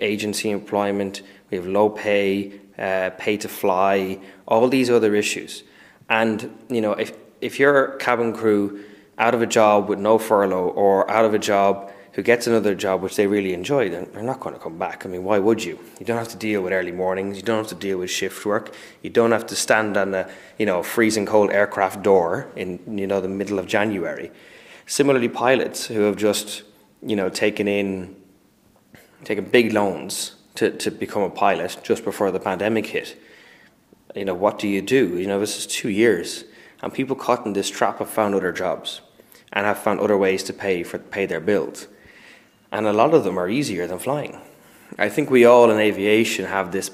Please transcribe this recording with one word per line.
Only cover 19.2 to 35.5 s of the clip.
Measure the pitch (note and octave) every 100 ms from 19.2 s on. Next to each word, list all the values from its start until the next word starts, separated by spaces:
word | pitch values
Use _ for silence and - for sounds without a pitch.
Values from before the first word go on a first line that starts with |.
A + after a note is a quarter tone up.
| A#2
have | A2 A#2
to | -
stand | - A2+ G#2+ G2+
on | G2
a, | F#2+ F#2 - - -
you | G#2+
know, | F2+
freezing | E2+ - A2+ A2
cold | F#2+ G#2+ G2+
aircraft | G2 G2+ - F#2+ G2+
door | G2+ G2 E2 G2+ -
in, | - F#2 F2+ - G#2
you | G2
know, | G2
the | F#2
middle | G2 G2 G2+
of | F2+
January. | G#2+ G#2+ G2 E2 E2 E2+ - - - - -
Similarly, | - - C#3 C3 A#2+
pilots | - A#2+ C3 - - -
who | A2+
have | G#2 F#2+
just, | G#2 G2 - - - _ _ _
you | -
know, | G#2+ F#2
taken | F2+ G#2+ G#2 G2+
in, | G2+ G2 F#2+ F#2 - _ _ _ _ _ _ _ - _ _
taken | - G#2+
big | G2 B2+ A2+
loans | G#2 G2+ E2+ C#2 - - - _ -
to, | G#2+
to | - A2
become | - G2 G#2+
a | F#2+
pilot | - G2+ F2 F2 -
just | - G#2+
before | - F#2+ G2+
the | F2+
pandemic | G2+ F#2 G2+ A2+ -
hit. | - - - - - - - _ _ _ _ _ -
You |
know, | F#2+
what | F2+ G2+ G#2
do | G#2
you | G2
do? | G2 B2+ G#2 F2
You | F#2+
know, | G2
this | G#2